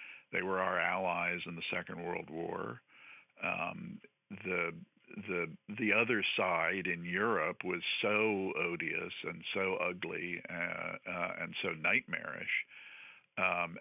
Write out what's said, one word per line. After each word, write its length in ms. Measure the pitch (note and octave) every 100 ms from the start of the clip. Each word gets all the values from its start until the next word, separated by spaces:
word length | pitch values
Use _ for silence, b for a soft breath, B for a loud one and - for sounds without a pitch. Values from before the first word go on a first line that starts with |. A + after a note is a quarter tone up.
| B B B
They 100 | F#2
were 180 | F#2 F#2+
our 200 | F#2 F2+
allies 600 | F2 F2+ F#2 F2 F2 F2 F2
in 100 | E2+
the 60 | -
Second 320 | F2+ F2+ F2
World 260 | F2 F2 E2
War. 520 | D#2+ E2+ F2+ A2 A#2+ - B B B B -
Um, 560 | - F2+ E2+ - F2 - - _ - G2+ F#2
the, 280 | F2+ E2+ E2 - _ - - F#2+
the, 200 | F2+ E2 - - G#2
the 160 | A2+
other 300 | G#2 A#2 A2+ F#2 -
side 500 | F#2 E2+ E2 F#2+ F2+
in 160 | E2+ E2+
Europe 520 | F2+ A2 G2 D#2 F2
was 180 | F#2 F2+ - -
so 500 | G#2 G#2+ A2 G2+ F#2+ -
odious 560 | F2 E2+ E2 E2 F2 -
and 200 | F2+ E2+ E2+
so 220 | G2 F#2+ F#2+
ugly, 640 | F2+ F2+ E2+ F2 F2 F2 -
uh, 600 | F2 F2 E2+ E2+ - -
uh, 220 | F2+ F2+ E2+
and 120 | E2+ F2
so 80 | F#2+ D#2+
nightmarish, 840 | E2 A2+ - E2 D#2 - - - - B B B B B B -
um, 400 | F#2 F2 F2 E2+